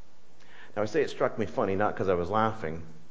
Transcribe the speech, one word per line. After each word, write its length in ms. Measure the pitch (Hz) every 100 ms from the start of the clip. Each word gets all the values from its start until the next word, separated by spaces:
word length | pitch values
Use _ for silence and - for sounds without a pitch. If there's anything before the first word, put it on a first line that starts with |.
| - - - - - - - 104
Now, 80 |
I 20 | 107
say 160 | 160
it 80 | 117
struck 280 | - 131 -
me 80 | 98
funny, 300 | - 101 95
not 200 | 104 -
'cause 140 | 95
I 40 |
was 160 | 87 85
laughing, 540 | 107 110 104 78 82 80 - -